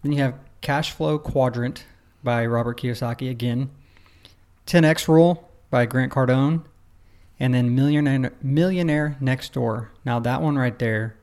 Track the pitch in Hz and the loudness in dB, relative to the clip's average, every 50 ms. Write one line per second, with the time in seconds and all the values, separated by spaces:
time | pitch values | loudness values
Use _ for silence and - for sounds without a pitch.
0 | - 143 147 143 139 131 135 - - - - - - - 139 147 156 - - - | -2 -2 0 0 0 -2 -2 -6 -18 -20 -20 -10 -6 -4 -2 -2 -2 -6 -6 -4
1 | 160 156 151 151 151 - - 135 131 127 117 120 120 127 151 - - - - _ | -2 -2 -2 -4 -4 -4 0 0 0 0 0 -2 -4 -4 -6 -10 -18 -20 -20 _
2 | _ _ _ _ - 123 120 117 117 117 117 117 117 120 120 - - 123 117 - | _ _ _ _ -4 -2 0 0 0 0 0 -2 -2 -4 -6 -6 -6 -6 -4 -4
3 | 131 117 117 - 135 127 127 117 120 120 117 123 135 135 - - - _ _ - | -4 -6 -6 -6 -6 -8 -6 -4 -4 -2 -2 -2 -4 -6 -8 -18 -20 _ _ -20
4 | - - _ - _ - - _ - _ _ _ _ - - 175 160 156 160 160 | -20 -20 _ -20 _ -20 -20 _ -20 _ _ _ _ 2 4 6 6 6 4 2
5 | - - 160 160 165 175 175 165 - - - - _ _ - 123 120 117 - 127 | 2 4 6 6 6 6 4 -2 -8 -20 -20 -20 _ _ 0 0 0 2 0 -2
6 | 131 - - 135 131 127 127 131 135 147 165 165 165 - _ _ - _ - - | -2 0 0 0 2 2 2 2 2 2 0 -2 -4 -8 _ _ -20 _ -20 -20
7 | - - - - - - - _ 131 127 123 127 123 120 120 131 135 143 151 151 | -20 -20 -20 -20 -20 -20 -8 _ -2 0 2 2 2 2 2 2 2 2 2 2
8 | 151 139 135 135 131 - - - - 135 139 151 170 185 190 180 175 165 156 151 | 2 2 0 0 -2 -4 -6 -8 -4 -2 2 2 2 2 0 0 0 0 0 0
9 | 147 151 143 135 131 127 131 131 - - - 131 120 113 110 113 107 - - - | -2 -2 -4 -4 -2 -2 -2 -2 -6 -8 -6 -4 -2 -2 -4 -4 -8 -12 -16 -12
10 | - 127 120 120 117 120 127 143 160 156 143 139 127 123 120 - 123 113 110 107 | -6 -4 -4 -2 -2 -2 -2 -2 -2 -2 0 0 0 -2 -2 -2 -2 -2 -2 -2
11 | 110 110 - - | -4 -6 -8 -14